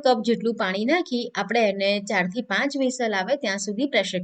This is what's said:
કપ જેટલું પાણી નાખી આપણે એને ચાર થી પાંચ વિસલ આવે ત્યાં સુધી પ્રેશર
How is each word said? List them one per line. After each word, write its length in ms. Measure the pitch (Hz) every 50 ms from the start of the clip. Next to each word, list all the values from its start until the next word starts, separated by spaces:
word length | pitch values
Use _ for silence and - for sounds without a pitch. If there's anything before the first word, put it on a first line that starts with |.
| 285
કપ 160 | 262 247 226 202 226
જેટલું 260 | 233 - - 226 226 208
પાણી 260 | 220 190 185 196 214 247
નાખી 340 | 311 359 339 - 254 240 240 - - -
આપણે 220 | 202 185 220 233 226 208
એને 180 | 196 196 196 196 202 208 202 -
ચાર 120 | 226 190 175 185 180
થી 120 | 247 233 -
પાંચ 260 | 196 202 254 285 277 277 269
વિસલ 340 | 254 254 - 247 220 208 190
આવે 160 | 185 214 277 285 262
ત્યાં 200 | 214 190 202 196
સુધી 240 | 214 202 202 277 285 -
પ્રેશર 280 | 220 196 196 - 180